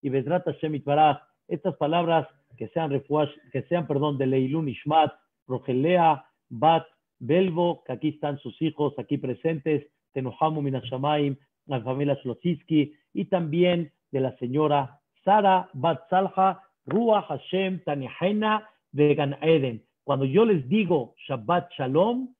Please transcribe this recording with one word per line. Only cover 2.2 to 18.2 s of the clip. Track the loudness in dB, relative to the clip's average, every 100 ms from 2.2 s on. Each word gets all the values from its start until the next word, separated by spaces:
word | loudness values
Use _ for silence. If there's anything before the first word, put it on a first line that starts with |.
| 0 _ _ -14
que | -8
sean | -6 -2
refuash, | -4 -2 -2 -2 -6 _
que | -10
sean, | -4 -4 -2
perdón, | -2 -2 -2
de | 0
Leilun | 0 0 -2 -4
Ishmat, | -8 0 2 2 -2 _ _ _
Rogelea, | -8 -2 0 2 4 4 2 -4 _ _
Bat, | 0 4 4 0 _ _ _
Belvo, | 0 2 2 0 -2 -2
que | -8
aquí | -6 -4
están | -4 -6 -6
sus | -10 -4
hijos, | -4 -2 -4 -4
aquí | -6 -4
presentes, | -4 -4 -2 -2 -2 -2 -4 _ _
Tenuhamu | -8 -8 -2 -2 0
Minashamayim, | -4 -4 -6 -6 -2 0 0 -4 _ _ _
la | -6
familia | -4 -4 -2 -2
Slotitsky, | -4 -6 -4 -4 _ 0 0 -4 _
y | -8 -2
también | -2 -2 2 2 2 -4 _ _
de | -4
la | -2 -4
señora | -4 0 2 2 0 -10 _ _
Sara | 2 4 6 4 0
Bat | -4 -2 -2 0
Salha, | 0 0 2 0 0 _ _ -4
Ruach | 0 2 2 0
Hashem | -8 -4 -2 -2 -4
Tanihena | -6 -6 -8 -4